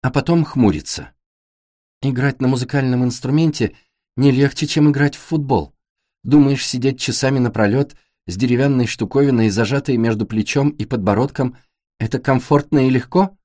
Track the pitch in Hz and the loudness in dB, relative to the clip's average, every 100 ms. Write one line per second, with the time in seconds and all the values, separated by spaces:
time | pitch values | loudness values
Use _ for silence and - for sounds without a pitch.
0 | 131 147 139 170 151 131 110 76 - - | -2 -4 0 0 0 2 2 0 -6 -10
1 | - _ _ _ _ _ _ _ _ _ | -12 _ _ _ _ _ _ _ _ _
2 | 139 123 139 127 127 131 123 143 131 127 | -4 0 -2 0 0 0 -2 -2 0 0
3 | 123 117 127 147 165 147 110 - _ _ | 0 -2 -2 2 0 0 -4 -4 _ _
4 | _ - 143 131 139 - 147 - 147 139 | _ 0 2 4 0 0 -4 2 2 2
5 | 143 - - 160 139 113 73 _ _ _ | -2 -2 -6 -6 0 -2 -2 _ _ _
6 | _ _ - 147 139 139 - 127 131 127 | _ _ 2 4 4 2 -4 -2 -2 -2
7 | - 123 135 135 123 113 104 123 143 - | -6 -2 0 0 0 0 0 2 -2 -8
8 | _ _ - 90 123 120 143 131 117 - | _ _ -10 -4 0 2 2 2 -2 -4
9 | 104 135 143 123 110 101 107 139 143 123 | -2 2 2 4 2 2 0 -2 -2 0
10 | 117 110 110 110 104 143 143 147 110 123 | 0 -2 -2 -4 -2 0 0 -2 -6 -2
11 | 98 101 127 - 127 - _ _ _ _ | 0 0 -2 -2 -6 -6 _ _ _ _
12 | 110 - - 131 - 143 - 147 131 127 | -6 -4 0 -2 2 0 2 0 2 0
13 | - 180 190 _ | 0 -2 -2 _